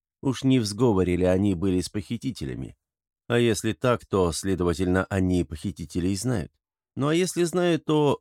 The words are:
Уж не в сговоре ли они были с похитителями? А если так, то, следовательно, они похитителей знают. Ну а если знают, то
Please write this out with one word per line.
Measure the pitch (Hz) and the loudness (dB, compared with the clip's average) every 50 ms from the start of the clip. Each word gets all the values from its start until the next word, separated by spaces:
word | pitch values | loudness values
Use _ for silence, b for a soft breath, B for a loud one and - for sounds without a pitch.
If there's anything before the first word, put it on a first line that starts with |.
| _ _ _ - | _ _ _ -6
Уж | - 139 120 - - | -4 -4 -4 0 2
не | 135 131 131 | 2 4 4
в | 113 | 2
сговоре | 98 104 104 127 123 104 92 90 87 90 | 0 -2 0 2 2 4 4 2 2 2
ли | 87 90 | 2 2
они | 90 92 92 101 104 95 | 2 2 2 2 2 0
были | 82 90 98 90 92 | 0 0 0 0 0
с | 90 - | -2 -4
похитителями? | - 104 95 - 120 110 - 135 101 - 80 67 62 60 64 55 - _ _ _ _ _ _ _ _ _ _ - | -8 -10 -8 -8 -10 -8 -6 -8 -8 -8 -8 -10 -8 -10 -12 -14 -14 _ _ _ _ _ _ _ _ _ _ -2
А | 120 120 | 0 2
если | 120 117 107 - - 110 101 | 2 2 0 0 -2 -4 -4
так, | - - 127 120 107 - | -2 0 0 0 0 -2
то, | - - 98 90 85 | -2 0 2 2 2
следовательно, | 80 - - 95 95 80 90 87 85 85 95 90 90 95 92 - | 0 -2 -2 -2 -2 0 0 0 0 0 0 0 2 0 0 0
они | 101 95 92 90 90 87 85 | 0 0 0 2 2 0 0
похитителей | - 87 78 - 104 - - 87 - - 90 82 92 101 | -2 -6 -8 -8 -8 -8 -10 -12 -8 -6 -4 -2 -2 -2
знают. | 92 - 127 123 101 73 - _ _ _ _ _ _ _ _ - | -2 -2 -4 -4 -4 -4 -8 _ _ _ _ _ _ _ _ -8
Ну | 113 131 147 | -6 -4 -2
а | 160 | 0
если | 170 185 175 - 165 | 0 -2 -2 -2 -2
знают, | 175 165 165 180 175 175 165 139 - | -2 -2 0 0 0 2 0 0 0
то | - 156 151 147 143 - - | 0 2 2 4 2 0 0